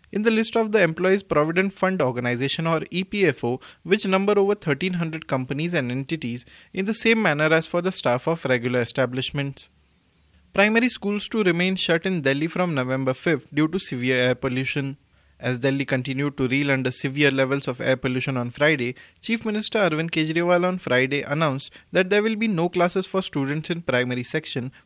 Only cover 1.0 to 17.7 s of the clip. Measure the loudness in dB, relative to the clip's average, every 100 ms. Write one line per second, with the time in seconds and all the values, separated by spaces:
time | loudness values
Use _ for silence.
1 | 2 2 2 2 2 2 -2 0 -2 2
2 | 0 0 -2 0 -2 -2 0 -2 -2 -4
3 | -2 2 2 2 -2 -4 -8 -16 -8 -6
4 | 0 0 2 2 2 0 -2 -2 -2 -2
5 | -4 -8 -4 -4 -2 -4 -2 -2 -2 -4
6 | -4 -6 -6 -8 -12 -20 -10 -6 -2 0
7 | 2 4 4 2 4 2 2 -2 -2 -2
8 | 0 0 0 -2 0 0 2 0 0 0
9 | -2 -2 -4 -4 -6 -8 -16 _ _ _
10 | _ _ _ _ _ 2 2 4 0 0
11 | -4 -4 -2 0 2 2 0 0 0 0
12 | 0 0 0 0 0 -2 0 0 0 0
13 | -2 -2 0 0 0 0 0 0 -4 -2
14 | 0 2 2 2 0 -2 -2 -2 -4 -8
15 | _ _ _ _ -6 -2 0 0 0 -2
16 | -2 -4 -4 -2 0 0 0 0 -2 -4
17 | -4 2 2 4 2 0 -4